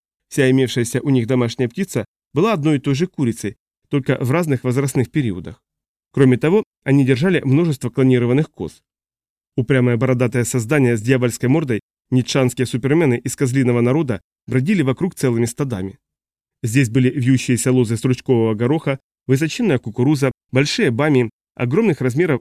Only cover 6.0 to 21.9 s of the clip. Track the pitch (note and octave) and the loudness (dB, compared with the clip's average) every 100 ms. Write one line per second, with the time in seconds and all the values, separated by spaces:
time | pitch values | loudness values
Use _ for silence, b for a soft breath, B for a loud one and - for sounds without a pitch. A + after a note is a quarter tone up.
6 | _ - C3+ A#2+ D3+ G#3 - _ - C#3 | _ 2 4 4 2 0 0 _ 0 2
7 | C3 B2 F3+ E3+ C3+ C3+ E3+ C#3 A#2+ - | 2 2 2 0 2 2 2 -2 -4 0
8 | C3 B2+ A#2+ C3 D#3 - D#2+ - _ _ | 2 4 2 0 0 -6 -12 -12 _ _
9 | _ _ _ _ _ - B2 C3 B2 A#2+ | _ _ _ _ _ -6 0 2 2 2
10 | B2+ B2+ B2 B2+ A2+ B2+ A2 D3+ B2+ A#2 | 0 0 0 0 -2 -2 0 2 2 0
11 | A2+ C3 B2 - B2+ D3+ D3 G#2+ - _ | 0 0 0 -2 0 0 0 -4 -6 _
12 | _ B2+ A#2 C#3+ B2+ - A#2+ B2 C3 D#3 | _ -2 0 0 0 0 -4 -2 0 2
13 | D#3 A#2+ B2+ - C3+ C#3 B2 A#2+ A#2+ C#3+ | 2 0 -4 -4 -2 0 0 2 2 0
14 | C#3+ G#2 - _ - B2+ C#3 F#3 C3+ B2 | -2 -6 -10 _ -4 -2 0 0 0 -2
15 | F3+ - C3 A#2 A#2 - C#3 G#2+ F#2+ G#2 | -4 -2 -2 0 -2 -4 -6 -6 -8 -12
16 | _ _ _ _ _ _ A#2 B2+ A#2+ B2+ | _ _ _ _ _ _ -2 0 2 2
17 | B2+ C#3 B2 C3 - A#2+ C3 B2+ A2 A2+ | 0 0 2 2 2 -2 0 0 0 -2
18 | C3 B2+ - A#2 A2+ G#2+ B2 D#3 D3+ C3+ | -2 -2 0 2 2 0 0 0 -2 -6
19 | _ _ - C3+ D#3+ - A3+ B2+ A#2+ G#2 | _ _ -2 0 0 -2 0 0 -2 -2
20 | B2+ D3+ C3+ - _ B2+ D3 - F3 A2+ | 0 2 0 -4 _ -2 0 0 0 0
21 | D3+ C3+ A2+ - _ - B2 E3 A3+ | 2 2 0 -4 _ -8 -2 0 2